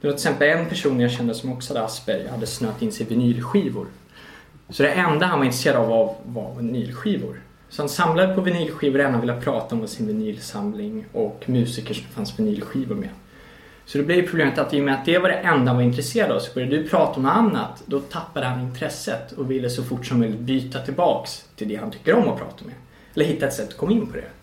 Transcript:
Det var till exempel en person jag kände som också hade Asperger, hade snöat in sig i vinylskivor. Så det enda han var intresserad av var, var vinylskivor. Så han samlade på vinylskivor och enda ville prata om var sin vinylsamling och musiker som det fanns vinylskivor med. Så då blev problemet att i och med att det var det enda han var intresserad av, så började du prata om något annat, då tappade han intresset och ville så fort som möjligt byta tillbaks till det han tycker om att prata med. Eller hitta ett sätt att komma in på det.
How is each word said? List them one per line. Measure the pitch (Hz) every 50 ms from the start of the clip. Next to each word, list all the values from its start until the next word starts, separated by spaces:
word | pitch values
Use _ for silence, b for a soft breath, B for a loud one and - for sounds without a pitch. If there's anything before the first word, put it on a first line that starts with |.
Det | -
var | 143
till | 143 -
exempel | - 160 135 - 147 147
en | 160 175 165
person | - - - - 147 131 123
jag | 120 120
kände | 120 - 123 117 110
som | - - 131
också | 123 123 - - 143
hade | 120 110
Asperger, | - - - - - 107 92 - -
hade | - 226 226
snöat | 117 - - 123 110 104 -
in | - 110
sig | 101 - 113
i | -
vinylskivor. | 117 120 123 120 117 120 - - - 202 175 127 117 107 92 - - - - B B B B B B B B B B B _ -
Så | - -
det | 139 147
enda | - 180 180 - 151 151 180
han | 185 175 143
var | 135
intresserad | 127 120 - - 156 127
av | 120 113 113
var, | 113 113 110 - - - -
var | 117 120 117 101 92 123
vinylskivor. | 120 120 113 123 123 107 - - - - 214 196 - 123 - - - - - - _ - -
Så | - -
han | 147 139
samlade | - - 180 165 160 170 190 190 185
på | 190
vinylskivor | 180 180 170 170 160 151 - - - 143 131 139
och | 143
enda | 135 123 113
ville | 117 123 120 -
prata | - 139 127 113 - - 120
om | 113
var | 110
sin | 101 - - 113
vinylsamling | 107 107 110 110 107 104 - - - - 104 101 104 104 104 104 104 110 107 - -
och | - - 110 104 - - -
musiker | - 127 123 113 - - - 104 - 104
som | - - -
det | -
fanns | 127 104 95 - -
vinylskivor | 110 107 104 98 - - - 135 131 - 107
med. | - - - - - B B B B B B B B B B B B B
Så | - - 143
då | 143
blev | 151 175 180 180 175
problemet | - 165 151 139 131 156
att | 143 - 156
i | 143
och | 143
med | 139 135
att | 135 -
det | 165 170 180
var | 180 185
det | 160
enda | - 185 175 160 139 123
han | 127 123
var | 123
intresserad | 123 120 123 139 - - - 233 202 -
av, | 120 104
så | - - -
började | 131 127 123 143
du | 156 151 -
prata | - 175 - - -
om | 131
något | 131 139
annat, | 170 214 226 208 156 117 107 - - - -
då | - 127 139
tappade | 139 - - 170 - - - 147 131
han | 127 127 127
intresset | 127 127 123 - 160 139 - - - - 127 113 - -
och | - - 135 127
ville | 131 131 123 120
så | 123 -
fort | 123 - 127 120 -
som | - 131 120
möjligt | 117 110 104 107
byta | 123 123 131 131 123 - - 127
tillbaks | - - 135 - 175 143 117 - - - - - - - _
till | - 107 104
det | 104
han | 104 - 107
tycker | - - - 156 180
om | 240 202 147
att | - -
prata | - - - - -
med. | - - - B B B B B B B
Eller | - 151
hitta | 165 - - 147
ett | 139 -
sätt | - - -
att | -
komma | - 143 175
in | 220 233 -
på | - -
det. | - - - - -